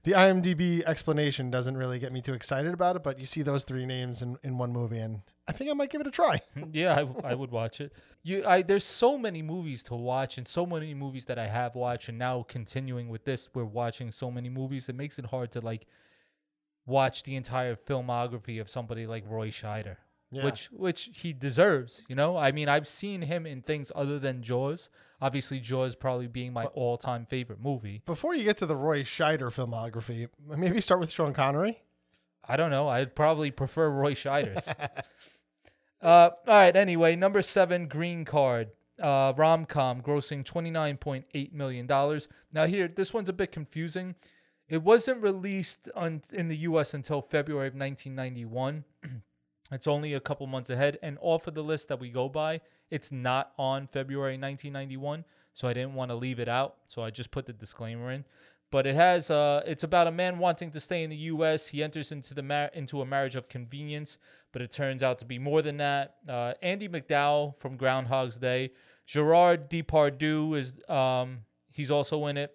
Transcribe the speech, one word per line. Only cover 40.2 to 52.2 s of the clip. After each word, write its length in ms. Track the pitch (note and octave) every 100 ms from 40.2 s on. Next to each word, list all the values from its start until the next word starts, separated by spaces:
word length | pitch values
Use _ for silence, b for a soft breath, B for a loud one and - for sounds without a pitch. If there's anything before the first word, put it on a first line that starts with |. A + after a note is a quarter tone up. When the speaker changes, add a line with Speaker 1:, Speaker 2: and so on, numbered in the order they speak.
| - C#3+
Speaker 2:
twenty-nine 540 | C3+ F3 E3 E3 D3+ C#3+
point 300 | D3 C3 C3
eight 180 | C#3 C#3
million 340 | D3+ C3+ B2+ B2
dollars. 400 | C#3 C#3+ D3+ - b b
Now 100 | D#3
here, 240 | D#3+ G3 F3
this 240 | F3+ F#3+
one's 160 | A3+ F#3+
a 60 |
bit 180 | F3+ F#3
confusing. 640 | - D3 D#3 E3 F#3 F#3 F3+ b b b b _
It 160 | D#3+
wasn't 400 | E3 A#3 - B3
released 680 | G#3 F#3+ F#3+ G3 F#3 - -
on, 280 | - E3 D#3+ -
in 160 | G3 E3
the 80 | D3+
U 240 | E3 D#3+
S 140 | C#3+
until 260 | C#3+ B2+ D3
February 480 | - D3+ D3 D3 C3+
of 60 |
nineteen 400 | C3+ C#3 C#3 C#3
ninety-one. 680 | C3 C3 B2 A2+ A#2 C3 D3+ C#3+ _
<clears throat> 180 | D3 B2+ _ _ _ _ -
It's 140 | C3 -
only 280 | D3 D3+
a 60 | C#3
couple 260 | - C#3+ C3+
months 220 | C3 B2
ahead, 280 | B2+ C#3+ C#3+
and 160 | D#3+ C#3+
off 260 | E3+ E3 F3
of 80 |
the 80 | D#3
list 260 | D3+ D#3 -
that 100 | C3
we 80 | B2
go 180 | B2